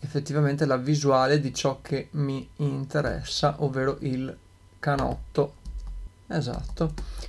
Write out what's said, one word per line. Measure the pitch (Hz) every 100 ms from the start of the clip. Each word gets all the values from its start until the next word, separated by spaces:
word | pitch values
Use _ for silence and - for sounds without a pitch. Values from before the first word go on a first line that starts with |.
effettivamente | - 143 147 143 147 143 151
la | 127
visuale | 127 151 139 131 131 151
di | 135
ciò | - - 175
che | - 139 -
mi | 160 139 135 - -
interessa, | 147 135 135 151 135 101 - - 147 147
ovvero | 147 131 131 139
il | 147 127 131 - - - - -
canotto. | - 143 127 127 - - 143 - - - - - - - -
Esatto, | 165 120 117 - - 165 151 - -